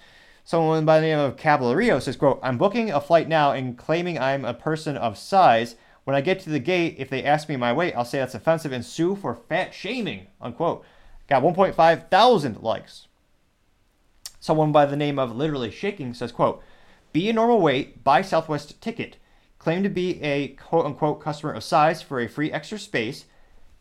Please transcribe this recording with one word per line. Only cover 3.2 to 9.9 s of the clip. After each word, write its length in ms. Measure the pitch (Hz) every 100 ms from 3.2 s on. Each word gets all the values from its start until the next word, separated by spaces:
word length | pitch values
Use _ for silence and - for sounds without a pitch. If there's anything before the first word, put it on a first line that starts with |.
| 151
now 240 | 160 143
and 260 | 127 127 120
claiming 420 | - 165 175 156
I'm 260 | 131 139 120
a 80 |
person 420 | 120 156 156 156 139
of 220 | 117 101
size. 580 | - 196 160 117 120 - _ _
When 140 | - 139
I 40 |
get 200 | 165 190
to 80 | 160
the 100 | 147
gate, 360 | 120 180 170 -
if 120 | 131
they 140 | 131
ask 240 | 135 151 156
me 80 | 135
my 160 | 120
weight, 240 | 127 175 117
I'll 80 |
say 160 | 120 143
that's 160 | 127 110
offensive 380 | - 165 151
and 120 | 127 117
sue 300 | - 170 196
for 200 | 135 117
fat 380 | - 165 175
shaming," 540 | - 185